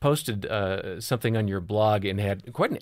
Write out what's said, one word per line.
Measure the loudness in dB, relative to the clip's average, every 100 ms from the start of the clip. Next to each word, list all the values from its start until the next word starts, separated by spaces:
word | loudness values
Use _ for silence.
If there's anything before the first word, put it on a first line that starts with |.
posted, | 2 2 0 -4 -2
uh, | -2 0 -2 -4 -8
something | -4 0 2 2
on | 0
your | -2
blog | -2 2 4 4 2
and | 0
had | 0 -2 -6
quite | -2 -2
an | 0